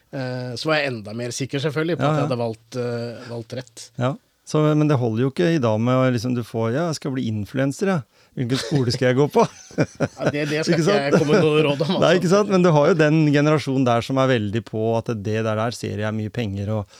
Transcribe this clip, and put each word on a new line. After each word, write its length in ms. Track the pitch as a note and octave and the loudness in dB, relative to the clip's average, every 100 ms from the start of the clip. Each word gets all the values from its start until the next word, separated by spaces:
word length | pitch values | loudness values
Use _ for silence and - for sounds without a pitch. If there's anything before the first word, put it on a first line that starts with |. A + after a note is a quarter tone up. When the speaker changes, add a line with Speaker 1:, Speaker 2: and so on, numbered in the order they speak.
| _ | _
Speaker 1:
Eh, 420 | C#3 B2+ B2+ B2 A#2 | -10 -8 -8 -8 -6
så 100 | D#3 | -2
var 100 | D#3 | -2
jeg 100 | C#3+ | -2
enda 220 | A#2 G2+ | -6 -10
mer 160 | A2+ A#2+ | -8 -8
sikker 300 | - C3 C#3 | -6 -6 -4
selvfølgelig 360 | D3+ D#3 E3 C3+ | -4 -2 -2 -2
på 40 | |
Speaker 2:
Ja, 80 | C#3 | 0
Speaker 1:
at 80 | D3+ | 0
jeg 40 | |
Speaker 2:
ja. 60 | C#3+ | -2
Speaker 1:
hadde 100 | A#2+ | -2
valgt, 380 | A#2 A2 - B2+ | -4 -6 -10 -8
eh, 520 | A#2+ A#2 A#2+ A2 A#2 | -6 -6 -8 -12 -12
valgt 240 | A#2 - | -12 -12
rett. 380 | B2 - - - - | -14 -14 -18 -14 -4
Speaker 2:
Ja. 160 | B2+ - _ _ | -4 -4 _ _
Så, 320 | - D3+ D3+ D3+ | -4 2 2 4
men 120 | D3+ | 2
det 100 | C3+ | 2
holder 240 | A#2+ A2 | 0 0
jo 80 | C3+ | -2
ikke 240 | - E3+ | 0 0
i 60 | E3 | 2
dag 200 | A#2 G#2+ | 2 2
med 140 | B2 | 2
å 180 | B2+ C3 | 2 2
liksom, 220 | A#2+ B2+ | 0 -2
du 80 | A#2+ | -4
får, 320 | A2 A2+ A2+ | -4 -4 -2
«Ja, 140 | C3 F3 | -2 -4
jeg 80 | C#3+ | -4
skal 160 | D#3 | -6
bli 160 | C3 A#2 | -4 -4
influencer, 560 | G#2+ G2 C3 C#3 - F#3+ | -4 -4 -2 -2 -2 -2
ja.» 140 | F3 - _ _ - | -2 -4 _ _ -6
Hvilken 220 | A#2+ C3 | -4 -4
skole 340 | - C#3+ A#2+ | -2 0 0
skal 180 | A#2 B2+ | 0 2
jeg 40 | B2+ | 2
gå 100 | D3 | 2
på? 160 | A#3+ G3+ - - - | 2 2 -2 -8 -4
Speaker 1:
<laughs> 0 | |
Ja, 520 | - - A#2 - D3 | -4 -2 -6 -2 -2
det, 180 | D3 D3+ | -2 -2
det 160 | D3+ E3 | -2 0
skal 80 | |
Speaker 2:
Ikke 80 | E3 | 2
Speaker 1:
ikke 40 | D#3 | 2
Speaker 2:
sant? 160 | D3 | 2
Speaker 1:
jeg 120 | C#3 | 2
komme 180 | - D3 | 0 2
med 100 | E3+ | 4
noe 180 | D#3 D3+ | 4 4
råd 180 | D3 C#3+ | 2 0
om, 60 | D#3 | 0
altså. 120 | E3 | 2
Speaker 2:
Nei, 140 | D3 F3+ | 4 4
ikke 120 | E3 | 4
sant? 200 | G3+ G3+ | 2 4
Men 120 | F#3 | 4
du 80 | F3+ | 4
har 160 | D3 D3+ | 6 4
jo 60 | E3 | 4
den 300 | D3+ D#3+ D3+ | 4 4 4
generasjonen 540 | C#3+ D3 D#3 C#3 C3+ B2 | 4 4 2 0 0 2
der 160 | A#2 | 2
som 160 | - C3+ | 0 0
er 100 | C3 | 2
veldig 360 | B2 G#2 A2 - | 2 0 -4 -4
på 320 | A2 A2+ A2+ | -4 0 -2
at 80 | A#2 | -2
det 380 | A2 G2+ A2 | -6 -4 -2
der, 120 | A2 G#2+ | -2 -2
der 160 | A#2 | -2
ser 260 | - G#2 G2+ | -4 -6 -4
jeg 160 | G#2+ | -4
mye 160 | A2 G#2+ | -4 -6
penger 360 | B2+ G#2+ G2 G2+ | -6 -6 -4 -4
å, 160 | A2 G2 - | -4 -6 -14